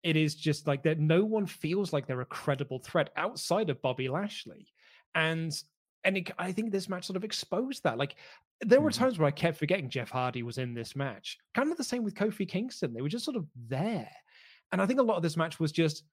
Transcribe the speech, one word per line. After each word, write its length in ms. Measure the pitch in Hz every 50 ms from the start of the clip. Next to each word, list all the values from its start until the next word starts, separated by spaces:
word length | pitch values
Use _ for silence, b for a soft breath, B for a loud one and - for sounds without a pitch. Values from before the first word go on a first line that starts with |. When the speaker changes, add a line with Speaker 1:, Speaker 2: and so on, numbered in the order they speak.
Speaker 1:
It 140 | - 170 156
is 180 | 156 156 151 151
just, 320 | - - 156 147 - -
like, 160 | 151 143 139
that 160 | - 160 165 160
no 260 | 151 151 160 180 208
one 220 | 214 220 214 202
feels 460 | 170 - - - 156 175 202 196 175
like 160 | - 143 - -
they're 120 | 131 127
a 60 | 123
credible 540 | _ - - - - 139 127 143 - 131 123
threat 300 | - - - 170 - - _
outside 540 | - 165 208 262 - - - 175 208 220 165
of 100 | 135 -
Bobby 280 | - 131 123 131 131 127
Lashley. 640 | 131 175 202 208 - - - 113 - - - _ b b b b b b b b -
And 420 | 160 160 160 165 165 160 160 147 - - _ _ _ _ _ _ _ -
and 120 | 190 196 190
it, 120 | 180 - - -
I 140 | 175 185
think 180 | 180 220 220 226
this 180 | 196 196 185 -
match 180 | 190 180 -
sort 100 | - 185
of 80 | 185 202
exposed 580 | 214 - - - _ 190 208 254 269 262 - -
that. 140 | 151 113 120
Like, 180 | 139 143 - B B B B B B _ _ _
there 200 | - 202 233 277
were 100 | 302 302
Speaker 2:
Mm-hmm. 140 | - - 247
Speaker 1:
times 140 | 262 240 165
where 100 | 156 143
I 20 |
kept 260 | 143 - - 170 151 -
forgetting 300 | 156 151 180 196 143 123
Jeff 220 | - 131 113 -
Hardy 320 | - 127 127 127 123 127
was 160 | 117 120 117 131
in 160 | 127 123 120
this 200 | 117 117 - -
match. 440 | 139 139 135 104 - - - - _ _ _ _
Kind 160 | 233 269 311
of 40 | 339 330
the 60 | 247
same 200 | - 240 247 226
with 100 | 202 -
Kofi 340 | - 202 220 208 - 196 175
Kingston. 440 | - 185 226 262 - - - 135 117
They 60 | 113
were 60 | 131 147
just 160 | 190 240 -
sort 120 | 311 254
of 100 | 226 151 - _ 127 120 113
there. 420 | 131 135 170 226 226 156 110 - - - _ B B B B B B B B B
And 80 | - 180
I 40 | 196
think 140 | 196 254 269
a 40 | 254
lot 120 | 220 208
of 60 | 175
this 140 | 165 165 151
match 220 | 165 160 160 151 -
was 120 | 165 147
just 320 | - - 165 156 156 - _ _